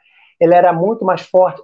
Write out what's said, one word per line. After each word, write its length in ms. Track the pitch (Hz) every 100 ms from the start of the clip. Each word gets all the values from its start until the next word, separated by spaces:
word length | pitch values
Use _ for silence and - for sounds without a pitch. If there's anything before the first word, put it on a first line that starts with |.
| _ _ _ -
ela 160 | 170
era 180 | 175 180
muito 320 | 165 196 226
mais 180 | 190 170
forte 400 | - 185 180 -